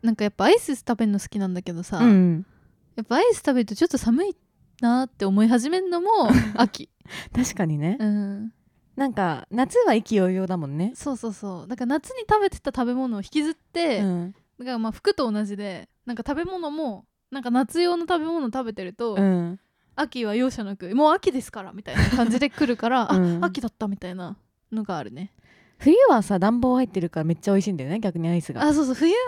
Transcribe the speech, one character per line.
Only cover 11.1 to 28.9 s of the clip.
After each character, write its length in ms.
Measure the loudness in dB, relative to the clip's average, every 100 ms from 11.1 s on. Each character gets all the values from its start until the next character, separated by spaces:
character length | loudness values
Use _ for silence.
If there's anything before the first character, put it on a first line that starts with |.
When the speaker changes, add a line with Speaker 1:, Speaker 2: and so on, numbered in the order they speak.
Speaker 1:
う 40 | -8
そ 120 | -8
う 40 |
そ 300 | -10 -12 -12
う。 40 | -12
だ 80 | -8
か 60 | -4
ら 20 |
夏 220 | -4 -4
に 140 | -14 -2
食 120 | 0
べ 80 | 0
て 100 | -2
た 120 | -8
食 140 | -4 -2
べ 60 |
物 240 | -2 -4 -6
を 40 |
引 80 | -4
き 140 | -4
ず 80 | -4
っ 20 |
て、 460 | -6 _ -4 -2 0
Speaker 2:
う 60 | 0
ん。 300 | -2 -6 -12 _ _
Speaker 1:
だ 60 | -8
か 60 |
ら 80 | -4
ま 100 | -4
あ 20 |
服 220 | -2 -2
と 160 | 0 0
同 140 | -2
じ 140 | -4 -6
で、 320 | -8 -10 -16 _ -12
な 80 |
ん 20 | -10
か 80 | -6
食 120 | -4
べ 80 | -4
物 260 | -6 -8
も、 340 | -6 -6 -8 _ _ _
な 100 | -10
ん 20 |
か 80 | -2
夏 300 | 0 0 0
用 160 | 0 0
の 60 |
食 160 | -2 -2
べ 60 | -2
物 220 | -4 -4
食 160 | -6
べ 100 | -8
て 100 | -8
る 100 | -12
と、 220 | -6 -4 2
Speaker 2:
う 60 |
ん。 380 | 2 2 -2 -10 _ _ _ -6
Speaker 1:
秋 300 | -6 -4 -2
は 100 | 0
容 140 | 0
赦 140 | -2
な 120 | -10 -10
く、 180 | -4 2
「も 160 | 4
う 20 |
秋 180 | 4 0
で 100 | -4
す 100 | -8
か 120 | -14
ら」 80 | -14
み 100 | -16
た 100 | -6
い 20 | 0
な 140 | 2
感 200 | 2 2
じ 100 | 2
で 100 | 0
来 160 | 0 0
る 120 | 0
か 120 | 0
ら、 180 | 0 2
Speaker 2:
<laughs> 40 |
う 80 | 2
ん。 240 | 2 2
Speaker 1:
「あ、 40 | -2
秋 140 | -2
だ 60 | -8
っ 40 |
た」 160 | _ -8
み 80 | -6
た 120 | -10
い 60 | -12
な 220 | -12 -14 _ _ _
の 120 | -8
が 140 | -6 -6
あ 60 |
る 80 | -8
ね。 200 | -12 -14 _ _ _ _ _
Speaker 2:
冬 180 | 4 8 8
は 120 | 6
さ、 180 | 4 2
暖 220 | 2 2
房 140 | 2 2
入 100 | 0
っ 20 |
て 120 | -2
る 80 | -4
か 100 | -2
ら 40 |
め 100 | -2
っ 40 | -2
ち 120 | 2
ゃ 20 |
美 60 | 2
味 40 |
し 60 | 2
い 60 |
ん 40 | -4
だ 60 |
よ 60 | -4
ね、 100 | -4
逆 180 | -4 -2
に 100 | -2
ア 80 | -2
イ 60 |
ス 120 | -2
が。 80 | 0
Speaker 1:
あ、 120 | 2
そ 100 | 2
う 20 |
そ 60 | 2